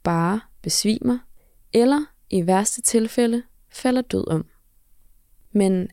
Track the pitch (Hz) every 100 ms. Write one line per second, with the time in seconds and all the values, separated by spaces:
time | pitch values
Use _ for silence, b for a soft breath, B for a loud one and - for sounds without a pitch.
0 | 170 165 170 214 - - 170 - 208 -
1 | 247 247 - - _ _ _ 226 247 285
2 | 302 _ - 190 175 185 214 - - 226
3 | 220 - 240 240 - _ _ - 254 254
4 | 247 190 - 160 165 _ _ _ _ -
5 | _ _ _ _ - 208 196 185 185